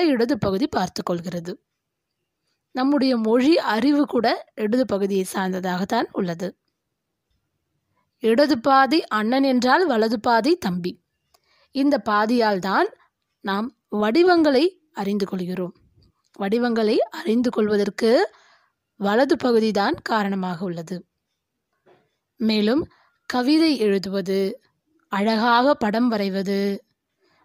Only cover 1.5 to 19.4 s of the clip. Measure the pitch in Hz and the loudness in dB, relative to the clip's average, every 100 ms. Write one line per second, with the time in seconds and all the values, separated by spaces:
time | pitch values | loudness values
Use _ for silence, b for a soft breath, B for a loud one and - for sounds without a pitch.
1.5 | - _ _ _ _ _ _ _ _ _ | -14 _ _ _ _ _ _ _ _ _
2.5 | _ _ 254 269 285 262 240 220 240 262 | _ _ -4 0 2 2 0 2 2 4
3.5 | 339 - - 269 285 285 254 220 330 - | 2 2 0 2 2 2 0 0 0 -6
4.5 | - 214 247 254 196 196 196 185 - 190 | -6 0 0 0 0 0 -2 -2 -4 -4
5.5 | 185 185 180 196 233 302 - 180 170 180 | -4 -4 -4 -2 -2 -2 -4 -4 -4 -8
6.5 | - _ _ _ _ _ _ _ _ _ | -10 _ _ _ _ _ _ _ _ _
7.5 | _ _ _ _ _ _ _ 220 226 294 | _ _ _ _ _ _ _ 0 2 2
8.5 | 277 277 269 269 311 - 214 214 262 277 | 2 2 4 4 2 -2 -2 0 0 2
9.5 | 247 254 294 359 233 220 233 254 233 233 | 2 2 2 2 0 0 -2 0 2 2
10.5 | 349 202 180 175 - _ _ _ _ _ | 0 -2 -6 -6 -10 _ _ _ _ _
11.5 | _ _ 269 277 277 220 208 220 240 214 | _ _ -2 0 0 0 0 2 2 2
12.5 | 196 190 226 403 - b _ _ _ 214 | 0 -2 0 -2 -4 b _ _ _ -6
13.5 | 196 233 - - 208 208 254 359 349 302 | -4 -6 -10 -8 -2 0 4 4 4 4
14.5 | 262 349 - _ - 196 208 190 185 180 | 2 0 -4 _ -8 -4 -4 -4 -6 -8
15.5 | 180 180 - _ _ _ _ _ - 196 | -8 -8 -12 _ _ _ _ _ -8 -4
16.5 | 233 247 226 214 302 679 - - 226 247 | -2 0 0 0 0 -2 -4 -2 0 0
17.5 | - 214 208 202 - 226 262 392 b b | 0 0 0 -2 0 2 2 2 b b
18.5 | b b b _ - 202 220 277 302 | b b b _ -6 0 2 2 2